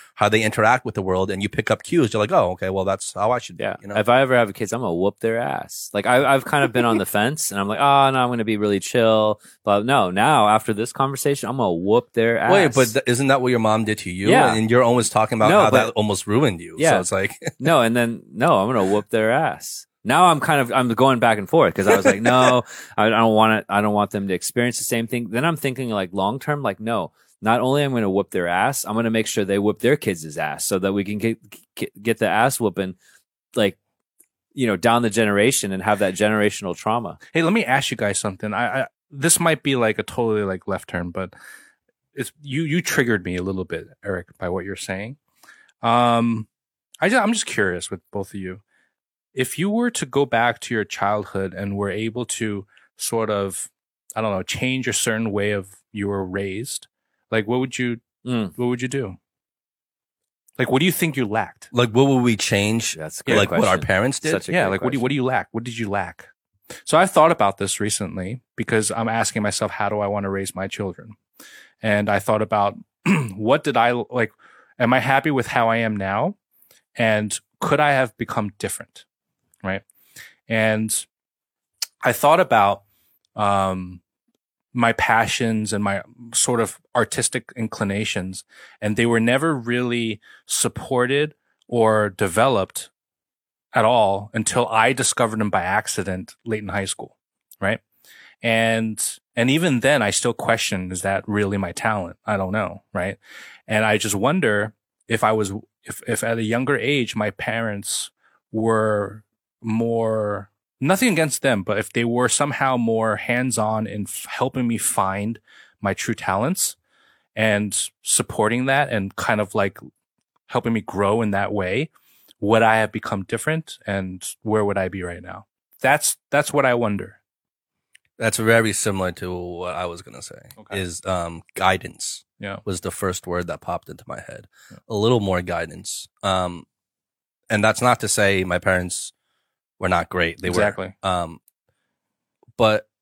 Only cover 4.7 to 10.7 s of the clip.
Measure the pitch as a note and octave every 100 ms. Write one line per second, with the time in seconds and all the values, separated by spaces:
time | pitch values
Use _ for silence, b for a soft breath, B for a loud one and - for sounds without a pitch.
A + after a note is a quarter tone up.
4.7 | A#2+ A2+ E2+ G2 - A2+ A2+ D2+ C2 -
5.7 | - - G2+ G#2+ B2 C3+ C3+ - D3 C3+
6.7 | B2 A#2+ A2 F#2 G#2 A2+ D3+ - G2 G2
7.7 | A2 C#3 C#3 C3+ C3 B2 A#2+ A2 G#2+ G#2
8.7 | G2+ - B2+ A2+ A2 G#2+ G#2 b b -
9.7 | G#2 A2+ C#3 F#2 F#2 B2 D3 G#2 G#2+ -